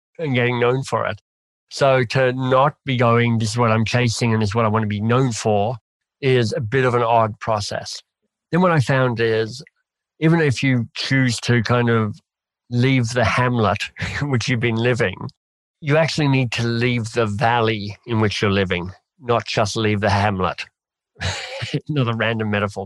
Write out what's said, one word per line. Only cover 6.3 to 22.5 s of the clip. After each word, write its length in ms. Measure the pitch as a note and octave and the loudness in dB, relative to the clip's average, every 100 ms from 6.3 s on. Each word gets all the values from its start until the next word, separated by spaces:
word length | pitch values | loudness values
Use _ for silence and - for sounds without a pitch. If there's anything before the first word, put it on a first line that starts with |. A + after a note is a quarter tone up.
| B2+ A2 | 2 2
a 100 | D#3+ | -2
bit 240 | G#2+ C3+ B2+ | -2 0 2
of 100 | A#2+ | 2
an 80 | |
odd 360 | A#2 A#2 A2 G#2+ | 2 2 2 -2
process. 600 | - G#2+ G2 - - - - _ _ _ _ | -4 -4 -4 -8 -10 -14 -18 _ _ _ _
Then 100 | E3 | 0
what 100 | F#3 | 2
I 100 | D#3+ | 2
found 380 | A#2+ C3+ B2+ A2+ | 2 0 0 0
is, 440 | A#2 A2 A2 B2 - _ _ _ _ _ | 0 0 -2 -8 -18 _ _ _ _ _
even 220 | D#3+ E3+ | 2 4
if 200 | D3+ A2+ | 2 2
you 280 | C#3 B2 A2+ - | 0 0 -2 -8
choose 440 | - C3+ B2+ A2+ | -2 0 2 0
to 220 | - A#2+ | 0 0
kind 260 | G#2 A#2+ A#2+ | 2 0 2
of 300 | A2+ G#2+ G#2+ _ _ _ _ _ | 2 0 -6 _ _ _ _ _
leave 400 | A#2+ C3 C3 A#2 | 0 2 2 0
the 160 | B2 A2 | 0 0
hamlet 580 | B2 B2 A#2+ G2+ G#2 - - | 0 0 2 0 0 -6 -8
<laughs> 240 | - - | -8 -6
which 280 | C#3+ B2 - | -2 -2 -2
you've 100 | B2 | -2
been 160 | A#2+ A2+ | 0 0
living, 400 | A#2+ B2 G2+ - C#3+ - _ _ _ _ | 0 0 -2 -4 -14 -16 _ _ _ _
you 160 | D3+ D3+ | 0 2
actually 320 | D#3 - C#3+ | 2 0 2
need 220 | C3+ B2 | 2 0
to 120 | - A#2 | -2 -2
leave 460 | A#2 B2 A#2+ A2 | 0 0 -2 -2
the 160 | A#2+ A2 | -2 -2
valley 680 | G2+ A2+ A#2+ A2 A2 G#2 G#2 - | 0 0 2 0 -2 -8 -12 -4
in 140 | A2 | 0
which 200 | G#2+ - | 0 0
you're 80 | G#2 | 0
living, 420 | G2 F#2 F2 F2+ - _ _ | 0 0 -2 -6 -12 _ _
not 260 | A#2+ A#2 - | -2 -2 -2
just 300 | - G#2 A2+ | -2 -2 0
leave 240 | G#2+ G#2 | -2 0
the 100 | G#2 | 0
hamlet. 560 | G2+ G#2 F#2 F2+ - - _ _ _ _ - | 0 0 0 -2 -4 -14 _ _ _ _ -10
<laughs> 720 | - - - - - D3 - | -8 -8 -10 -10 -6 -6 -4
Another 260 | D3 A#2 A2+ | -2 0 0
random 340 | A2 A2+ | 0 0
metaphor 360 | G#2+ | -2